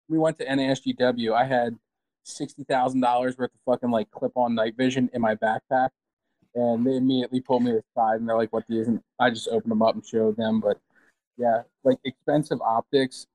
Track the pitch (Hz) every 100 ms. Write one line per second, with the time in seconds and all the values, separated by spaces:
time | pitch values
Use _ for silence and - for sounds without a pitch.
0 | - 160 160 - 127 139 135 131 131 127
1 | 127 120 113 113 135 127 120 113 _ _
2 | _ _ - - 143 - 139 135 127 131
3 | 123 123 127 127 123 - - 123 120 117
4 | 104 - 127 - 120 113 113 117 131 131
5 | 123 123 113 110 110 117 - 131 131 -
6 | _ _ _ _ _ 120 120 117 123 131
7 | 131 131 123 127 127 123 123 113 - -
8 | 113 113 117 113 110 113 110 113 113 107
9 | - - 123 113 - 113 113 110 113 104
10 | - 113 110 107 110 110 104 101 _ _
11 | _ _ _ - 120 113 - _ 135 131
12 | 135 - - 147 151 123 113 113 - 139
13 | 131 - -